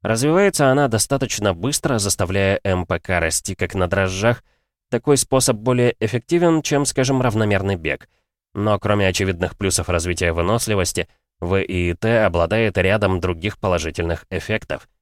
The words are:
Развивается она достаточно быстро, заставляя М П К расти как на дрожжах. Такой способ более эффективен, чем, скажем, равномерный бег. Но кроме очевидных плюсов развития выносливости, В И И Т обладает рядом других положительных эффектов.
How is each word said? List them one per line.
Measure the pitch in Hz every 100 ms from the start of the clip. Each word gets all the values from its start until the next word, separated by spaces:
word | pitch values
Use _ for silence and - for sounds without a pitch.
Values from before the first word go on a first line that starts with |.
Развивается | 104 113 139 175 202 - 139
она | 131 143
достаточно | 110 - 139 123 - 104
быстро, | 85 104 - 165 120
заставляя | 98 - 87 98 98 98
М | 101 92 87
П | 85
К | - 90
расти | 82 - -
как | 95 90 98
на | 90
дрожжах. | 95 95 92 110 120 _ _ _ _ _
Такой | 120 - 139
способ | - 131 127 110
более | 117 123 120 -
эффективен, | 110 123 - 170 170 160
чем, | - 143 143
скажем, | - 127 135
равномерный | 123 110 107 98 95 95
бег. | 78 67 - _ _ _ _
Но | - 104 104
кроме | 101 104 98
очевидных | 92 95 85 90 -
плюсов | 98 90 90
развития | 87 85 87 87
выносливости, | 82 87 113 113 104 87 - 82 _ _ _
В | 87 95
И | 92 92 87
И |
Т | 85 110 117 104
обладает | 85 82 107 113 98
рядом | 92 104 101 92
других | 90 82 95 -
положительных | 104 87 80 78 82 85 -
эффектов. | 90 - 107 - 69 - _